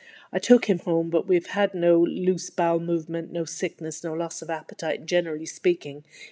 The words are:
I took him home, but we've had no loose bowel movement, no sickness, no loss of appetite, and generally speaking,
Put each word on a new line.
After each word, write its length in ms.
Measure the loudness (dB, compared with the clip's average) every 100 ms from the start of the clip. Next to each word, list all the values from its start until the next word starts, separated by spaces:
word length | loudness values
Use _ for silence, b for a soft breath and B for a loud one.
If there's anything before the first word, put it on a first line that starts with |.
| B B B
I 80 | -4
took 260 | 4 4 6
him 140 | -2
home, 300 | 2 0 2
but 180 | 0 2
we've 200 | 0 2
had 280 | -2 0 2
no 240 | 4 6
loose 500 | 4 2 0 0 -4
bowel 300 | -2 0 0
movement, 540 | 0 -2 -2 -8 -6
no 100 | -6
sickness, 640 | -6 -4 -6 -6 -10 -8 -6
no 80 |
loss 280 | -4 -6 -8
of 80 | -8
appetite, 500 | -8 -8 -8 -6 -6
and 100 | 0
generally 360 | 0 0 -6 -8
speaking, 600 | -2 0 0 -4 -14 -16 B B